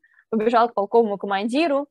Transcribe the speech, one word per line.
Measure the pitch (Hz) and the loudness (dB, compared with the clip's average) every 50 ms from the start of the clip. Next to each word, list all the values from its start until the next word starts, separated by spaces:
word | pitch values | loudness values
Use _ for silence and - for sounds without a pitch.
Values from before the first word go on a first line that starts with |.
| _ _ _ _ _ _ | _ _ _ _ _ _
побежал | 220 226 214 240 247 226 233 233 | -4 -2 0 2 2 2 2 2
к | 233 | 0
полковому | 208 202 202 - 233 233 208 202 | -4 -4 0 2 2 2 2 -2
командиру | 185 - 202 196 190 208 233 233 285 330 330 285 277 285 - | -6 -6 -4 -4 -4 -2 -2 -2 0 0 0 0 -2 -4 -6